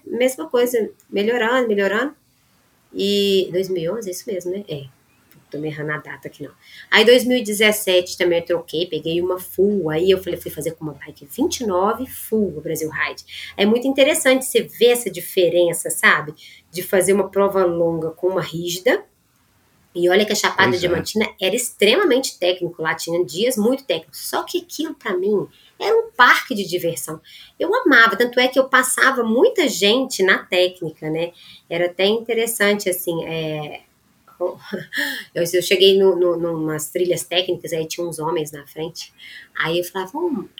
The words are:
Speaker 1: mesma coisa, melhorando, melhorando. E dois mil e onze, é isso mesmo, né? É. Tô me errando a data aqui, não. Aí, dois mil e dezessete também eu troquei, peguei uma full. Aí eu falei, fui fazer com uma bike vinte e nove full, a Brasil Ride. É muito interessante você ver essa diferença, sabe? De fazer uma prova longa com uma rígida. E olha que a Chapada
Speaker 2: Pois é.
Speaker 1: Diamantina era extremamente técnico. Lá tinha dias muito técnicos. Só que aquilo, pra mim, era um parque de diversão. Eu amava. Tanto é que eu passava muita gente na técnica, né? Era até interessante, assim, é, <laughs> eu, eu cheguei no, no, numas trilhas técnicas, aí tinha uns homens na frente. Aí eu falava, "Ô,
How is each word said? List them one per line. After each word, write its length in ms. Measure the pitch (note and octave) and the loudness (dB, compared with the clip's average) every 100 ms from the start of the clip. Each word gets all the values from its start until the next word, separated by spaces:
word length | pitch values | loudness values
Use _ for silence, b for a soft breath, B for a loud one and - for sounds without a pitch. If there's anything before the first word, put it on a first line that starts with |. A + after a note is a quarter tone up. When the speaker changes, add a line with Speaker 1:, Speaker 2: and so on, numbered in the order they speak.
| - | -6
Speaker 1:
mesma 420 | A3+ B3+ B3+ D#4+ | 0 0 -2 -2
coisa, 420 | B3 B3 B3 G#3 - _ | 0 2 0 -2 -6 _
melhorando, 580 | G3+ G#3 A#3+ A3 B3+ A#3 | -2 0 0 2 2 2
melhorando. 480 | G3+ G3 G#3 C#4 - _ _ _ _ _ _ _ | 2 2 0 -2 -6 _ _ _ _ _ _ _
E 560 | F#3 G3 G3+ G3+ F#3+ F3 | -4 0 2 2 2 2
dois 180 | E3+ F#3 | -2 -2
mil 140 | F#3 | -2
e 60 | D#3+ | -4
onze, 200 | A3+ F#3+ | -4 -8
é 20 | |
isso 120 | F3 - | -10 -8
mesmo, 240 | F#3 F3 | -6 -6
né? 120 | G3 G3+ | -6 -8
É. 180 | C#3+ C3+ _ _ _ _ _ _ | -10 -12 _ _ _ _ _ _
Tô 80 | C#3+ | -8
me 80 | D#3 | -8
errando 240 | D3+ D3+ | -6 -6
a 60 | D3+ | -8
data 300 | D3 C#3+ D3 | -10 -16 -16
aqui, 140 | - | -16
não. 100 | C#3+ - B B B | -18 -18 B B B
Aí, 160 | F#3+ A3 | 4 6
dois 180 | B3 | 6
mil 140 | A3+ B3 | 6 0
e 60 | |
dezessete 760 | G#3 G#3 G#3+ G#3+ - F3+ F3+ - | 0 0 2 2 2 2 2 0
também 220 | F3+ E3+ | 0 0
eu 60 | E3+ | 0
troquei, 420 | E3+ - D#3 F3+ | -4 -4 -6 -4
peguei 340 | D3+ D#3+ E3+ | -4 -4 -2
uma 180 | F3+ F#3 | -2 -4
full. 480 | - - G3 G3+ D#3+ | -6 0 2 2 0
Aí 220 | D#3 F#3 | 0 2
eu 80 | F#3 | 2
falei, 220 | F3 E3 | 0 -8
fui 100 | F3+ | -8
fazer 220 | D#3+ D#3 | -8 -8
com 120 | - | -6
uma 100 | D#3 | -10
bike 340 | C#3+ - - D3 | -12 -16 -20 -10
vinte 320 | - F4 - | -2 -2 -2
e 80 | A3 | -2
nove 400 | F3+ G3 A#3 C4 | 2 2 0 -6
full, 480 | - - A3 G3 D3+ | -12 -4 0 0 -4
a 40 | |
Brasil 280 | D#3 D#3 D#3 | -8 -6 -6
Ride. 340 | - D3 - - B B B | -4 -6 -6 -16 B B B
É 80 | |
muito 240 | G3+ A#3+ C4+ | 2 2 2
interessante 580 | C4+ C#4 D#4+ C4 C4 B3+ | 4 4 4 2 2 2
você 180 | A3+ | -2
ver 240 | F3 - A#3+ | -2 2 4
essa 240 | A#3+ G3+ | 4 -2
diferença, 800 | E3+ - - F3 E3+ E3+ E3+ E3 | -8 -4 2 2 4 2 2 -4
sabe? 420 | - G#3+ D#3+ D3+ - B B _ | 0 2 2 -2 -14 B B _
De 100 | E3 | -10
fazer 320 | F3 G3 F3+ | 0 2 4
uma 160 | G3 F#3+ | 2 2
prova 340 | G3 G3 F#3+ F3+ | 2 2 4 2
longa 440 | E3+ E3+ E3 D#3+ | 2 0 0 -4
com 200 | - F3+ | -2 -2
uma 120 | F3+ | 0
rígida. 640 | D3+ E3 F3 E3+ B3 G4 - _ _ _ _ _ _ _ _ | -4 -6 -6 -2 0 0 -2 _ _ _ _ _ _ _ _
E 160 | F3 F3 | 0 4
olha 160 | G3 G#3 | 4 2
que 80 | |
a 20 | G#3 | 0
Chapada 340 | F#3 F#3 F#3+ | 0 2 2
Speaker 2:
Pois 140 | - | 2
é. 40 | F3 | 0
Speaker 1:
Diamantina 420 | E3+ - G#3+ A3+ - | -2 -2 -2 -2 -2
era 160 | F#3 A#3+ | -2 -2
extremamente 840 | - - G3+ D4 F#4 B3+ C4 - | -4 2 4 4 4 2 -2 -2
técnico. 420 | F3+ F3+ E3+ - | -2 -2 -4 -6
Lá 140 | D#3+ E3 | -6 -6
tinha 280 | - E3+ | -4 -2
dias 320 | D#3+ D#3 A#3+ A3+ | -2 -2 -2 0
muito 280 | G#3+ C4 | 0 0
técnicos. 440 | - B3+ - - - | -2 -6 -6 -14 -8
Só 140 | - | -6
que 160 | E4+ F4 | -4 -8
aquilo, 380 | - - D#4+ C#4 | -8 -8 -8 -8
pra 200 | A3+ F3+ | -6 -2
mim, 320 | G3 G3+ D3 b b b | 0 -2 -4 b b b
era 160 | G4+ A4+ | 0 0
um 140 | A4+ - | 2 4
parque 380 | B3+ - - A3 | 4 4 -2 -6
de 120 | F3+ | -4
diversão. 540 | F3 E3+ E3 - D#3+ - B B B | -4 -4 -6 -10 -12 -14 B B B
Eu 100 | E4 A#4+ | -2 0
amava. 400 | A#4+ B3 A3+ - | 4 6 6 4
Tanto 240 | A#3+ B3 | 0 2
é 80 | B3+ | 2
que 100 | C4+ | 2
eu 100 | C4 | 2
passava 540 | B3+ B3+ - C4 B3 | 2 2 2 2 2
muita 460 | A3+ A3+ A4+ A4+ C#4+ | 2 4 4 4 0
gente 560 | E3+ G3+ B3 C4 - | 2 2 2 0 0
na 160 | F#3 F#3+ | 2 2
técnica, 720 | - F3+ F3+ F#3 D#3+ - D#3 | 2 2 2 0 -10 -8 -6
né? 200 | D#3+ E3+ B B B - | -4 -6 B B B -8
Era 160 | E3+ F3 | -2 -2
até 220 | F3 G3 | 0 0
interessante, 800 | A3+ A3+ A3+ A#3 - G3+ G#3 F#3+ | 0 -2 -2 -2 0 0 2 -2
assim, 340 | F3+ - E3 E3 | -4 -4 -6 -4
é, 560 | E3 D#3 D3+ D3+ - _ _ _ _ _ - | -6 -4 -6 -8 -12 _ _ _ _ _ -8
<laughs> 920 | F3 - - G3+ - - C#4+ - - | -6 -6 -10 -10 -8 -6 -6 -6 -8
eu, 100 | D3+ E3+ | -4 0
eu 80 | F3+ | 0
cheguei 360 | E3+ F#3 G3 G3 | 2 4 6 6
no, 180 | F#3+ F3 | 4 4
no, 220 | F3+ E3 | 2 2
numas 520 | E3+ D#3+ D#3 D3+ - | -2 -2 -4 -4 -4
trilhas 340 | F3 F3+ E3 | -4 -2 -2
técnicas, 480 | - F3 F#3 E3+ D#3 | -4 -4 -2 -4 -6
aí 160 | D#3+ D#3+ | -6 -6
tinha 180 | - F3 | -6 -8
uns 140 | D#3 | -6
homens 320 | D#3 E3 D3 | -4 -4 -6
na 140 | D3 C#3+ | -10 -16
frente. 480 | - E3 - - _ B B B - | -10 -10 -10 -18 _ B B B -6
Aí 220 | D#3 F3 | -2 -2
eu 60 | |
falava, 340 | F3 F#3+ F#3 D4+ | -2 -6 -8 -4
"Ô, 280 | F4 A#3 E3+ _ | -4 -4 -8 _